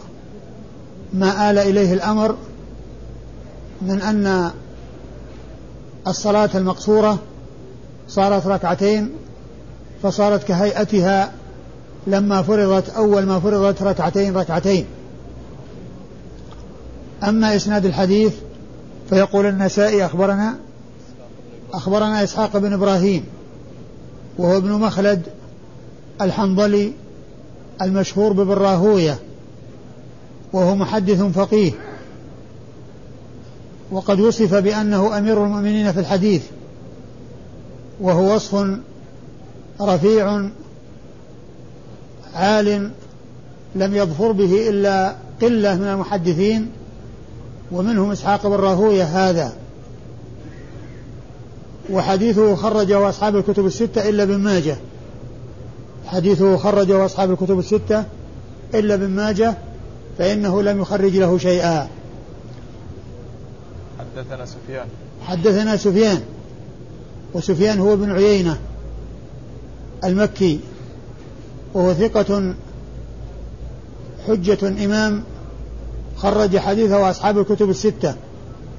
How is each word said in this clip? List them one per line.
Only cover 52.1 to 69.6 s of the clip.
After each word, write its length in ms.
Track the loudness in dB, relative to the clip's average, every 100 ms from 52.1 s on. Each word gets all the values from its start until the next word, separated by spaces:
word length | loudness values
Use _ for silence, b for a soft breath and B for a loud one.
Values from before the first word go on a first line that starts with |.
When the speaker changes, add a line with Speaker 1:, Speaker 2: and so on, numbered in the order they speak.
| 4 4 6 6 4
Speaker 1:
خرجه 540 | 2 2 4 4 4
أصحاب 260 | 2 2 2
الكتب 300 | 2 2 2
الستة 440 | 2 0 0 2
إلا 140 | 2
ابن 140 | 2 2
ماجه، 400 | 2 2 2 -2 -8 -16 -16 -16 -16 -14 -16 -16 -16 -16 -16 -16 -6
حديثه 520 | 0 4 6 6 4
خرجه 480 | 4 4 6 4 4
أصحاب 260 | 2 2
الكتب 280 | 2 2 0
الستة 440 | 2 0 2 0 -2 -8 -16 -16 -16 -16 -4
إلا 200 | 0 2
ابن 140 | 2 0
ماجه، 500 | 0 0 2 2 0 -8 -14 -16 -16 -12 -2
فإنه 440 | 0 2 2 2
لم 200 | 2 2
يخرج 360 | 0 2 4 4
له 200 | 4 4
شيئا." 500 | 4 4 4 0 -2 -10 -16 -16 -16 -16 -16 -16 -16 -16 -16 -16 -16 -16 -16 -16 -16 -16 -16 -16 -14 -14
Speaker 2:
حدثنا 460 | -14 -12 -12 -12 -12
سفيان. 400 | -14 -12 -10 -10 -14 -16 -14
Speaker 1:
حدثنا 540 | -6 0 2 4 2 2
سفيان، 440 | 2 4 4 4 -2 -14 -16 -16 -16 -16 -16 -16 -16 -16 -8
وسفيان 460 | -4 0 2 2 4
هو 140 | 4
ابن 180 | 4 2
عيينة 460 | 4 4 4 2 -2 -6 -12 -12 -12 -14 -14 -16 -16 -16 -16